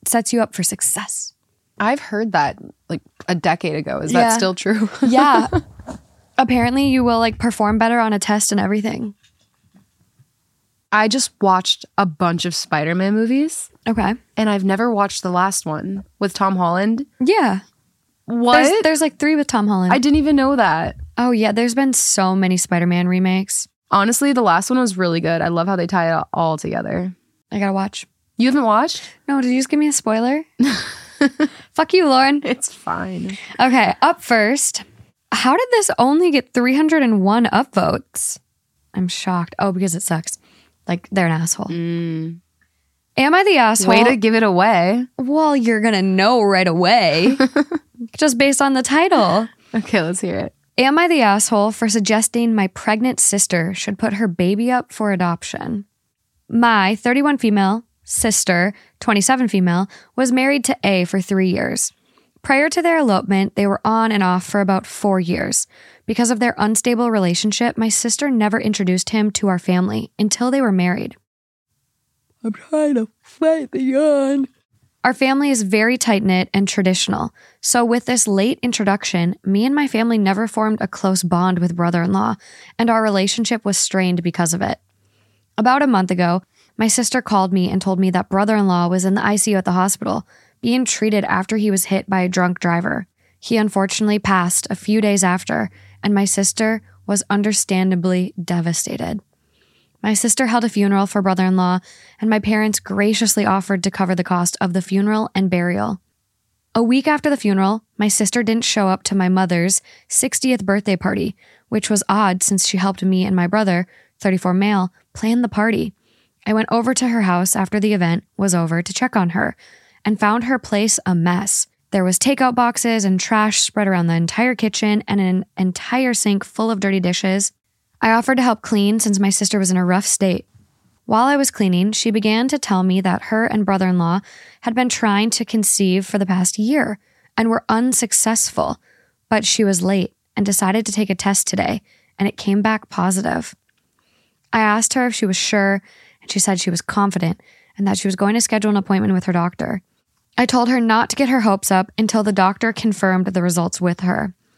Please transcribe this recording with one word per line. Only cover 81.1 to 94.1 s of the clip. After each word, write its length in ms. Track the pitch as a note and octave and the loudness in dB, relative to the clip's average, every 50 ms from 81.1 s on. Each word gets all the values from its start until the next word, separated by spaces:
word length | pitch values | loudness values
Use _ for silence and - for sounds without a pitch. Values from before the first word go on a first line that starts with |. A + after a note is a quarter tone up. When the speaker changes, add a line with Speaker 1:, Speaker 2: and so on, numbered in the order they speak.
| F#3+ F3+ - | 0 0 0
Speaker 1:
bond 360 | E3+ F3+ F3 F3+ F#3 F#3 E3+ | 0 0 0 0 0 0 0
with 160 | F3 F3 E3+ | -2 -2 -2
brother-in-law, 600 | F3 F3 E3+ E3+ F3 E3+ F3+ G3 F#3+ A2 A2 A3 - - - - - - - - - | -2 -2 0 0 0 0 0 0 0 -2 -2 -4 -6 -10 -20 -20 -20 -20 -10 -6 -2
and 120 | A#3 A#3 | 0 0
our 120 | A3+ A3+ A3 | 2 2 2
relationship 640 | A3 G3+ F#3+ F#3+ G3+ - - A3+ - B3 G#3+ - | 0 0 0 0 0 -2 -2 -4 -2 -4 -4 -2
was 140 | G3+ F#3+ - | -2 -2 -2
strained 440 | - - - F#3+ F#3 F3+ F3+ F3 E3+ | -2 -2 0 0 0 0 0 0 -2
because 300 | F3 E3 - F3 D#3+ E3 | -2 -2 -2 -2 -2 -2
of 80 | F3 | -2
it. 180 | F#3+ - - - _ _ _ _ _ _ _ _ _ _ _ _ _ _ _ | -4 -4 -4 -6 _ _ _ _ _ _ _ _ _ _ _ _ _ _ _
About 240 | - G#3+ B3 B3+ C#4 | 0 2 2 4 4
a 60 | D4 | 4
month 240 | C4+ A#3+ G3 F#3 F3+ | 2 2 2 2 0
ago, 320 | F#3+ F3+ F3+ E3+ F3 F#3 - _ _ _ _ _ _ | 0 0 0 2 0 -2 -4 _ _ _ _ _ _
my 100 | - A3 | -2 -2
sister 360 | A3+ - - A#3+ - - B3+ B3+ | 0 0 0 -2 0 -2 -2 -2
called 280 | - G#3+ G3 F#3+ F#3+ | 0 0 0 2 2
me 200 | F#3 F#3+ F3+ F#3+ | 0 0 0 0
and 100 | - F#3+ | -2 -2
told 180 | - G3 F#3+ F3+ | -2 -2 0 0
me 120 | F#3+ F#3 | 2 2
that 180 | F3+ F3+ - - | 0 0 -2 0
brother-in-law 600 | - G3 G#3 G#3 A3 G#3+ G3+ F#3+ F3+ F3 F3 E3+ | 0 0 0 2 2 2 2 2 2 2 2 0
was 180 | F3+ F#3 F3+ | 0 0 0
in 80 | F#3+ F#3+ | 0 0
the 100 | G#3 - | 0 0
I 120 | G3+ G#3 | 0 0
C 160 | G#3 - A3 G#3 | 0 0 0 0
U 40 | |
at 80 | F#3+ F#3 | 0 0
the 80 | - F3 | 0 0
hospital, 540 | F#3 F#3 G3 - - - - - - - _ _ _ _ _ _ _ | 0 0 0 -2 -4 -4 -4 -4 -4 -6 _ _ _ _ _ _ _
being 240 | - A#3 A#3+ B3+ B3+ | -4 -2 0 0 0
treated 400 | - - - G#3+ A3 G#3+ G#3 G3 | -2 -2 -2 0 0 0 0 0
after 320 | - - F3+ F#3+ - A3 | 0 0 -2 -2 -2 -2
he 140 | A3 G#3 G#3+ | 0 0 2
was 160 | F#3+ F#3+ - | 0 0 0
hit 220 | - F#3+ F#3+ - - | 0 -2 -2 -2 -2
by 100 | G3 F#3+ | -2 0
a 80 | F3+ F3+ | 0 0
drunk 320 | F3+ F#3+ F3+ F3+ F3+ - | 0 0 0 0 0 -2
driver. 460 | - F3 E3+ E3+ F3 - - - F#3 - _ _ _ _ _ _ | -2 -2 -2 -2 -2 -2 -4 -6 -8 -10 _ _ _ _ _ _
He 180 | - - A#3 | -6 -2 0
unfortunately 640 | A3 G#3+ G#3 - G3 G3 F#3+ - - A3 G#3 | 0 0 0 0 0 -2 -2 -2 -2 0 0